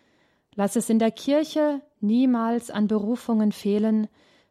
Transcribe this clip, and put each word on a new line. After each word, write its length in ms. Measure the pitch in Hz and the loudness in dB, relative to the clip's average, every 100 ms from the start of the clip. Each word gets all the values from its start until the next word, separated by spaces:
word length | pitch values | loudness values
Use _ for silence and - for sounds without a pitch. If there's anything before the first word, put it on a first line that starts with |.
| _ _ _ _ _ - | _ _ _ _ _ -4
Lass 200 | 196 240 | -2 0
es 140 | - | 0
in 80 | 220 | 2
der 140 | 226 | 2
Kirche 680 | 220 - 294 302 311 302 285 - _ | -2 0 0 0 0 0 -2 -8 _
niemals 720 | 208 240 262 240 226 233 - | 0 2 2 2 0 -4 -4
an 160 | 208 208 | -2 0
Berufungen 640 | 214 208 240 - 220 214 | 0 -2 -4 -2 0 0
fehlen, 560 | - 202 208 220 214 214 _ _ _ _ | 0 -2 0 2 0 -2 _ _ _ _